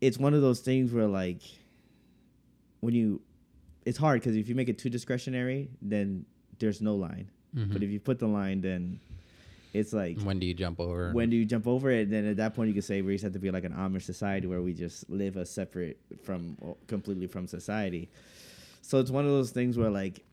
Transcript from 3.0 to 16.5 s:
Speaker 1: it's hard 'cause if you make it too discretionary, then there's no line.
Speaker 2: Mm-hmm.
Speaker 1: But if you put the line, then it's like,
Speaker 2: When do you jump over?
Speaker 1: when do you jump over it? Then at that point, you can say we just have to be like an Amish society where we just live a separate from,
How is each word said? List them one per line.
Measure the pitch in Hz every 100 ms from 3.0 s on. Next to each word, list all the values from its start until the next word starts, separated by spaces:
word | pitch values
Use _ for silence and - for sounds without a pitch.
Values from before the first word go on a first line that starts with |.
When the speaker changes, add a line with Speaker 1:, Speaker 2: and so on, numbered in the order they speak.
| 107 98 - _ _ - - -
Speaker 1:
it's | 120 123
hard | 156 123
'cause | 123
if | 110 107
you |
make | 123 123
it | 107
too | 131
discretionary, | 120 - 123 - 127 127 135 139 120
then | 101 104 101 95 - _ _ -
there's | 110 101
no | 107 101
line. | 87 92 98 - _
Speaker 2:
Mm-hmm. | 139 101
Speaker 1:
But | 98
if | 101
you | 104
put | - 123
the | 110
line, | 104 95 95
then | 95 90 87 92 - - - - - - -
it's | 104 104
like, | 107 90 87
Speaker 2:
When | 101 95
do | 92
you |
jump | 87 90 85
over? | 87 87 87
Speaker 1:
when | 117 117
do | 117
you |
jump | 110 117 117
over | 127 139
it? | 117 101
Then | 107 104
at | 101
that | 110
point, | - 110
you |
can | 101
say | - 98
we | 95
just | 98
have | 101
to | 92
be | 95
like | 92
an | 87
Amish | 71 95 95
society | - 90 101 95 90
where | 90
we | 90
just | 85 87 - -
live | 98 98 92
a | 87
separate | - 92 90 85 - _ -
from, | - 92 85